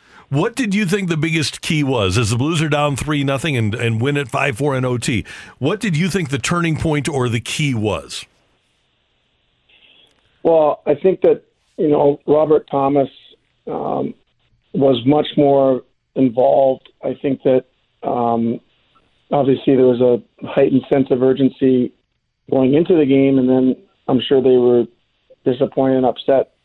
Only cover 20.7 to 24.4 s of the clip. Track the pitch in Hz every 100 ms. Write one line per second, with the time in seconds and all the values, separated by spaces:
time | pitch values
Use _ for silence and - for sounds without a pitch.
20.7 | 135 - 143 131 127 131 131 131 - 131
21.7 | 127 123 _ _ _ _ _ - 135 131
22.7 | 151 175 175 135 135 135 135 127 131 131
23.7 | 120 _ _ - 131 - 135